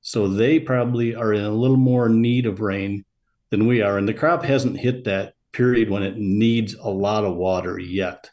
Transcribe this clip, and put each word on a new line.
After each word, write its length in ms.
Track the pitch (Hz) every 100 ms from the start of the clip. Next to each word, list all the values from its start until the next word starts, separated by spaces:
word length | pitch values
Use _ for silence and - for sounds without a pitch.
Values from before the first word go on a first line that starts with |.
So 280 | - 117 101
they 300 | 98 120 160
probably 560 | 156 127 120 120 117
are 180 | 113 113
in 120 | 107
a 60 | 104
little 260 | 107 127 135
more 320 | 127 123 117
need 380 | 113 120 123 117
of 140 | 98
rain 440 | 107 98 98 101 - _ _ _ _
than 160 | 104 113
we 160 | 123
are. 160 | 101 101
And 100 | 101
the 60 |
crop 300 | 110 156 175
hasn't 340 | 135 135 123 127
hit 260 | 123 127
that 300 | 123 95 - _ _
period 380 | - 123 120 107
when 120 | 101
it 140 | 95 107
needs 580 | 101 101 117 117 107
a 140 | - 110
lot 360 | 95 101 107
of 120 | 104 87
water 420 | 92 92 90 92
yet. 520 | 90 95 92 - -